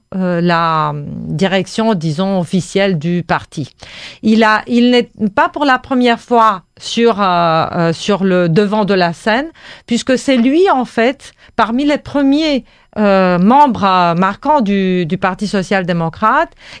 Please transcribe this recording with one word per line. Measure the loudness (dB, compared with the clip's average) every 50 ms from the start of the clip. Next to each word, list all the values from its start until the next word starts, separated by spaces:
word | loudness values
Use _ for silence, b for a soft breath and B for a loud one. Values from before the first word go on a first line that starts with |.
| _ _ -6
euh, | -4 -2 -2 -2 0
la | 0 0 0 0 0 0 0 0 -2 -2 -4
direction, | -6 -10 -10 -10 -10 -8 -6 -4 -2 -2 0 0 -2 -2 -4 -4 -2 -2 0 0
disons, | 0 -2 -2 -2 -2 -2 -2 -2 -2
officielle | -2 -2 -2 -4 -4 -2 -2 -2 0 0 0
du | -2 -2 -2 -2 -2 -2
parti. | -2 -4 -4 -6 -8 -10 -10 -10 -10 -12 B B B B B B B B B B
Il | 2 2 4 4
a, | 4 2 0 0 -2
il | 0 2 2 4 4
n'est | 2 0 -2 _ -6 -6 -2 0
pas | 0 0 0
pour | 0 0 0
la | 0 0 0
première | -2 -2 -2 0 2 2 0 0
fois | -2 0 2 2 4 4 2 0 -6 _ _ -18
sur, | -14 -8 -2 0 2 2 2 2
euh, | 0 0 0 2 2 2 2 0 0 -2 -2
euh, | -2 -2 -2 -2
sur | -2 -2 -2 -2 0 0
le | 0 2 2 2 2
devant | 2 2 0 0 0 -2 0
de | 0 0
la | 0 0 -2 -4
scène, | -4 -4 -2 -2 -2 -2 -6 -10 B B B B B B
puisque | B -4 -2 0 0 -2
c'est | 0 0 0 0
lui, | 2 2 2 2 2 2 2
en | 2 0 -2
fait, | -4 -2 -2 0 0 -2 -4 -8 -20 -20 b b b b
parmi | -2 -2 0 0 0 0
les | 0 -2 -2
premiers, | -4 -4 -2 0 2 2 2 2 0 0 -2 -2 -4 b b b b b b -2
euh, | 0 2 4 4 4 2 2 2
membres, | 4 4 4 4 4 4 2 0 0
euh, | 0 2 2 2 2 2
marquants | 0 0 -2 -2 -2 -2 0 0 2
du, | 2 0 0 0 0 0 0 -2 -2
du | -2 -2 -2
Parti | -2 -2 -2 -4 -4 -4
social-démocrate, | -2 -4 -2 -2 -2 -2 -2 -2 -2 -2 -2 -4 -4 -2 0 0 2 0 0 -2 -6 B B B B B